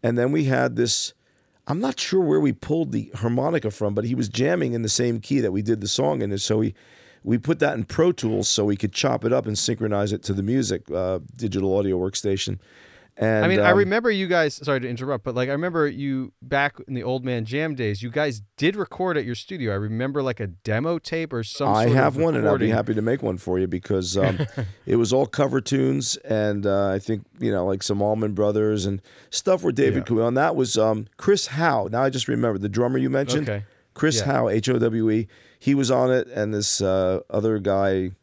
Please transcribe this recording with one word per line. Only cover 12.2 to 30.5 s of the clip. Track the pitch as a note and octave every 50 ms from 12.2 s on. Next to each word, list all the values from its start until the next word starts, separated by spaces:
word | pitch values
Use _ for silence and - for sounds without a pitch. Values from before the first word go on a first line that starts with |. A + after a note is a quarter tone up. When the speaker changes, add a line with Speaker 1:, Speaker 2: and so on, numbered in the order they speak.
| - G#2+ G2 F#2+ - - G2+ F#2+ _ _ - - - - - - - _ _ -
Speaker 1:
And, | G#2+ A2 A2 G#2+ G#2+
Speaker 2:
I | E3+
mean, | F#3+ G3+
I | G#3 G3+
Speaker 1:
um, | G#3 G3
Speaker 2:
remember | G3+ F#3+ G3 A3+ A#3 B3
you | A3 G3 F#3+ F3
guys, | F3+ E3+ D#3+ D3 -
sorry | - D3 D3 C#3 C3
to | A#2+ B2
interrupt, | A#2+ A#2 B2+ C3+ C#3+ A#2 -
but, | C3 A#2+
like, | A#2+ B2+ B2+
I | C#3
remember | C#3+ E3 F3+ E3+ E3 D3+ D3
you | G#2 A#2+ C#3 C#3 C3+ C3 C3 - _ _
back | - B2 C#3 C#3 C#3+ C#3+ - - -
in | - C3+
the | B2 -
Old | B2 B2+ C3 B2
Man | C3 B2 A#2 A2+
Jam | G#2+ A#2+ C#3+ D#3 D#3+ D3+
days, | B2+ B2 G#2+ G#2 G2 A2
you | B2
guys | A#2+ D3+ D3+ D3 B2+ G#2+ G#2 _ _ -
did | C#3+ E3 G3
record | G#3 F#3+ - - - F#3 F#3 F3
at | D3 B2
your | A#2 A#2+
studio. | A2+ - - F#3+ F3+ C3 A2
I | G2+ G2
remember, | G#2 G#2+ A2 A2+ B2 C3+ C#3 D3
like, | C3+ C3 A#2+ -
a | A#2 G#2
demo | E2+ F2+ _ - G#2 A2+ C3+ D#3+ F3 E3
tape | _ - - E3 D#3+ D#3
or | C3+ A#2
some | A2+ - - - C#3+ C#3
Speaker 1:
I | G2+ G#2+ A2+
Speaker 2:
sort | A#2+ A#2
Speaker 1:
have | C3 C3+ D3 C#3 C3+
Speaker 2:
of |
Speaker 1:
one, | D#3+ E3 D#3
and | B2 A2+
I'll | G#2 G2+ G#2
be | G#2+
Speaker 2:
recording. | G#2+
Speaker 1:
happy | A2 A2+ A2 A2+ A2
to | A2
make | G#2 A2+ B2 C#3+ -
one | G#2 F#2 F2+
for | - - F2+ F#2
you | F#2+ F#2
because, | F2 F2+ F2 - G#2 F#2+ F#2 F2 F2+ G2+
um, | F#2+ F#2+ F#2 F#2 D3+ A2 - - A#2+
Speaker 2:
<laughs> | F#2+ G2 - _
Speaker 1:
it | - - A#2+
was | A#2 G#2 B2
all | C3 C#3 -
cover | - - D3 C3+ B2 C3+
tunes | - - C3+ C3+ C3 C3 C3+ C#3 C3 A#2 - - -
and, | - A2 G#2+ G#2+ G#2+ G#2 G2+ G2+
uh, | G2+ G2 G2 G2 G2
I | F#2+ G2
think, | G2 - A2+ G2+ - _ _ -
you | A#2+ A2+ G#2
know, | F#2+ F2+
like, | F#2 F#2+ F#2+ -
some | - G#2 G2+
Allman | G2+ G#2 G#2+ A2 A2 G#2 G#2
Brothers | F#2 G#2 G#2 G#2 G#2+ G#2+ G#2+ G#2+ G#2+ F2+
and | G2 G2+ G2 - - - - - _
stuff | - - - - F#3 F#3 -
where | E3+
David | C3 A2+ C#3 C3+ - - B2+ -
Speaker 2:
Yeah. | A#2+ A2
Speaker 1:
Coe-, | A2+ A#2
and | B2
that | C3 C#3+ E3